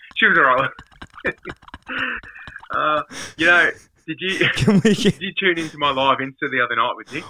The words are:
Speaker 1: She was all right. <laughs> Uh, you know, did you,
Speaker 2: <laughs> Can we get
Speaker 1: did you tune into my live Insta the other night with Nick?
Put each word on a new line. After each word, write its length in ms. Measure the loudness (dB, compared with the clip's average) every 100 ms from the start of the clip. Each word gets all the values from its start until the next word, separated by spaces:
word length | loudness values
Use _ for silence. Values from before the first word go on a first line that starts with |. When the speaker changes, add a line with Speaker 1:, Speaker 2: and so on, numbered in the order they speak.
| -12 0
Speaker 1:
She 100 | 2
was 100 | 4
all 60 |
right. 260 | 4 2 -2 -6 -20 -20 -20 -10
<laughs> 100 | -8 -8 -12 -18 -18 -18 -12 -8 -8 -10 -14 -20 -18 -18 -8
Uh, 280 | -4 -2 -2 -6 -12 -12 0
you 80 | 4
know, 240 | 4 4 -2 _ _ -14
did 100 | -8
you, 300 | -4 -2 -2
Speaker 2:
<laughs> 60 |
Can 260 | 0 2 4
we 120 | 4
get 240 | 4 2 0
Speaker 1:
did 20 |
you 120 | -4 -2
tune 200 | 0 0
into 180 | -4 -4
my 140 | -2
live 280 | 2 2 2
Insta 300 | -2 -8 -4
the 120 | -2
other 100 | 0
night 200 | 0 -2 -4
with 160 | -12
Nick? 100 | -14